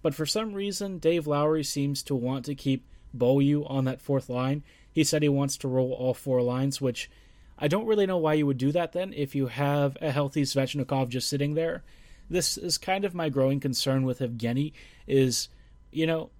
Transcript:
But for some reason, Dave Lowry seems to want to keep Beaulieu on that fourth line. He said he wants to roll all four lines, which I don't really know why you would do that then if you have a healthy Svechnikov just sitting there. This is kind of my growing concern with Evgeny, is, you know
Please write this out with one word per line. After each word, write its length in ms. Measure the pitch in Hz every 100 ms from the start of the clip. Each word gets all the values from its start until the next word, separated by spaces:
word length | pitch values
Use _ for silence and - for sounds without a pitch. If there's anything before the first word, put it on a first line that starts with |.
But 100 | 160
for 140 | 143 151
some 260 | 214 220
reason, 460 | 196 202 185 202 185
Dave 260 | 160 170
Lowry 380 | 151 143 151 160
seems 400 | 143 147 139 139
to 100 | -
want 320 | 135 123 131
to 80 | 123
keep 320 | 139 139 131 - - -
Beaulieu 500 | 120 120 139 139 147
on 200 | 147 135
that 140 | 131 131
fourth 300 | - 135 135
line. 320 | 123 131 147 - - -
He 120 | -
said 200 | 151 156
he 60 | 147
wants 280 | 139 139 -
to 100 | 135
roll 240 | 131 127
all 200 | 127 127
four 300 | 127 139 127
lines, 360 | 120 127 139 135
which 300 | 131 120 - - - - - -
I 60 | 151
don't 200 | 190 226
really 180 | 208
know 120 | 190 180
why 180 | 156
you 120 | 156 147
would 100 | 131
do 140 | 135
that 220 | 170 165
then 180 | 180 190
if 240 | - 139
you 120 | 139 131
have 500 | 117 143 147 143 139
a 120 | 160
healthy 320 | 139 139 151
Svechnikov 680 | 139 135 135 143 131 135 123
just 180 | 123 -
sitting 280 | 139 147
there. 280 | 151 165 170 - - - - -
This 280 | 175 170 -
is 200 | 175 -
kind 260 | - 196
of 100 | 202
my 140 | 175 160
growing 320 | 135 131 139
concern 460 | 135 123 135 135
with 140 | 131 123
Evgeny, 520 | 123 117 117 127 151 - - -
is, 440 | - 135 131 117 - - - - -
you 160 | 156 160
know 220 | 160 -